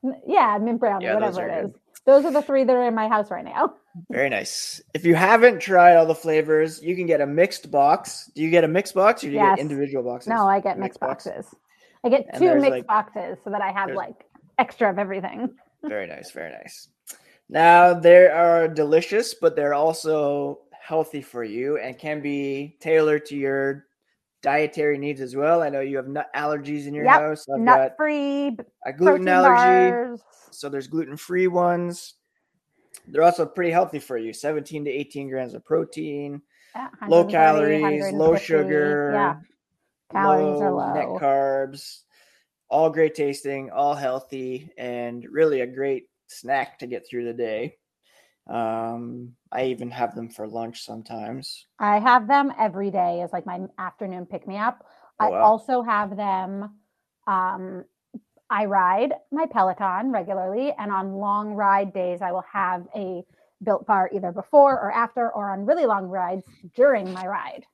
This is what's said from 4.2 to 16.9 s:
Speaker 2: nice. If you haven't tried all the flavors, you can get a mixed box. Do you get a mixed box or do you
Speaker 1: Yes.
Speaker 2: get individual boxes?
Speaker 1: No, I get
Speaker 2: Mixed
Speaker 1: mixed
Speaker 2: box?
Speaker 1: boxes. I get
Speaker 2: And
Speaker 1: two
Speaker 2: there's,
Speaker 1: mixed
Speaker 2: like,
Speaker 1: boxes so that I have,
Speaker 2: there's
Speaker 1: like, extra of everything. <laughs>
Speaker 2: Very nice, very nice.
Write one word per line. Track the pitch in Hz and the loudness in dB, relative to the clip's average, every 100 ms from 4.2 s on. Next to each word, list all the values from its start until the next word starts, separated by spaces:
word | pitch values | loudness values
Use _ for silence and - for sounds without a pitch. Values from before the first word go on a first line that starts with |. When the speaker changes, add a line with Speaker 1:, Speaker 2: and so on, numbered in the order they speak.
| 139 | -2
Speaker 2:
nice. | 110 - - - - _ | -2 -6 -10 -12 -14 _
If | 151 170 | -2 4
you | 165 | 6
haven't | 185 226 240 196 | 6 8 6 4
tried | - 185 175 170 | 4 8 10 10
all | 160 | 6
the | 160 | 2
flavors, | 165 156 151 156 160 160 | 0 0 2 2 2 -4
you | 156 180 | -6 -4
can | 175 | 0
get | 151 | 0
a | 143 | 2
mixed | 147 180 - 156 | 2 2 0 -4
box. | 143 143 156 - - - - | 2 4 2 -2 -16 -16 -6
Do | |
you | 160 | 2
get | 170 | 4
a | 170 | 4
mixed | 170 202 | 0 -2
box | 190 196 233 | 2 2 2
or | - | -4
do | |
you | 214 | 2
Speaker 1:
Yes. | 202 190 | 2 2
Speaker 2:
get | |
individual | 147 143 139 135 | -2 -4 -4 -4
boxes? | 123 123 - | -6 -8 -4
Speaker 1:
No, | 226 196 | 0 2
I | 196 | 2
get | 196 185 | -2 -6
Speaker 2:
Mixed | |
Speaker 1:
mixed | 190 - | -8 -6
Speaker 2:
box? | - - - | -8 -8 -10
Speaker 1:
boxes. | - - _ _ _ _ _ | -14 -16 _ _ _ _ _
I | 247 | 0
get | 269 - | 0 -2
Speaker 2:
And | - | 0
Speaker 1:
two | 359 | 4
Speaker 2:
there's, | 302 | 4
Speaker 1:
mixed | 277 | 2
Speaker 2:
like, | 254 240 | 0 -2
Speaker 1:
boxes | 214 208 208 175 180 | -2 -2 -10 -10 -12
so | - | -8
that | 208 | -6
I | 196 | -4
have, | 196 196 | -4 -6
Speaker 2:
there's | 131 | -6
Speaker 1:
like, | - - _ _ _ - | -10 -16 _ _ _ -4
extra | 233 - 220 | -4 0 -2
of | 190 | 0
everything. | 196 196 185 - 254 254 _ | -6 -6 -10 -8 -10 -10 _
<laughs> | _ | _
Speaker 2:
Very | 302 107 90 | -10 -8 -8
nice, | 76 - | -12 -16
very | - 82 | -14 -14
nice. | 57 - - - | -14 -20 -20 -20